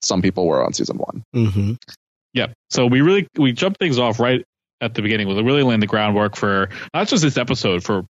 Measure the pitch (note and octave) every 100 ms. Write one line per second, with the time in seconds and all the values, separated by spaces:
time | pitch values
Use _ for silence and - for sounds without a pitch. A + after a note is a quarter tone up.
0 | - F#2+ F#2 F2+ F2 C#2+ G1+ - - -
1 | - - - B2+ A2 G2 G2+ A#2+ - -
2 | _ _ _ B2+ A2+ - - - B2 B2+
3 | D#3 G3 F#3 - C3+ A#2+ F#3 G3 F3+ B2
4 | B2 A2+ A#2+ B2+ - _ _ - A2+ A2+
5 | G#2 A2 G2 G2 A2+ C#3+ B2+ A2+ G#2+ A2
6 | G#2+ G2+ G#2 - G#2 G2 F#2+ - - D#3+
7 | G#3 A#3+ D3+ C3+ A#2+ B2+ G#2+ F2 F2 G2+
8 | F2+